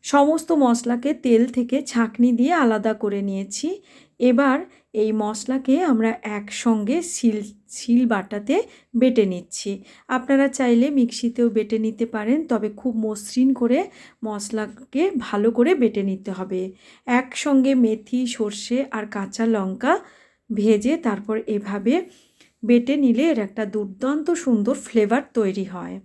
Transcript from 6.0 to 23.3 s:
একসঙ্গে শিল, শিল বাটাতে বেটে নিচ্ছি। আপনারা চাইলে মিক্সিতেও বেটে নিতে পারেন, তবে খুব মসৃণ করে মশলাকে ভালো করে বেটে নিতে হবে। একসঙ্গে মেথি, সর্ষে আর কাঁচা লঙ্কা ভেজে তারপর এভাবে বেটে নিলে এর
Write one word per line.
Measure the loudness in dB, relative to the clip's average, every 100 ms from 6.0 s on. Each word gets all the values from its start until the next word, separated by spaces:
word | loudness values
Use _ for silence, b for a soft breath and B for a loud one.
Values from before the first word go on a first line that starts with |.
| 0 -2 -8 -8
একসঙ্গে | -10 -4 -2 0 0 -2 -4
শিল, | -2 0 0 -8 -16 _
শিল | -12 0 2 4
বাটাতে | 0 -2 -8 0 -2 -2 b b
বেটে | 2 2 4 2
নিচ্ছি। | -2 -10 -10 -8 -8 B B B
আপনারা | -6 2 2 2
চাইলে | 0 2 4 4
মিক্সিতেও | 2 0 -2 -6 0 0
বেটে | 0 -2 -2
নিতে | -2 -4 -4
পারেন, | -4 -2 -2 0
তবে | -2 -2 -6
খুব | -6 -4
মসৃণ | -4 -6 -6 0 2
করে | 2 2 2 0 B B B
মশলাকে | -8 -8 -6 -6 -6 -12 -8 -2 0 -2
ভালো | -4 0 2
করে | 4 2 4
বেটে | 2 0
নিতে | -2 -4 -8
হবে। | -8 -6 -6 -6 -12 b b -2
একসঙ্গে | 0 0 -6 2 4 4 4
মেথি, | 2 0 -4 -4 -4
সর্ষে | -4 -4 -6 -4 -4 -4
আর | -6 -8
কাঁচা | -8 -8 -2 0
লঙ্কা | 0 -2 -2 0 0 b b b b _
ভেজে | 0 4 4 2 0
তারপর | -2 -4 -4 -6 -4
এভাবে | -4 -4 -2 0 0 -2 b b b b _
বেটে | 2 2 4 2
নিলে | 2 4
এর | 2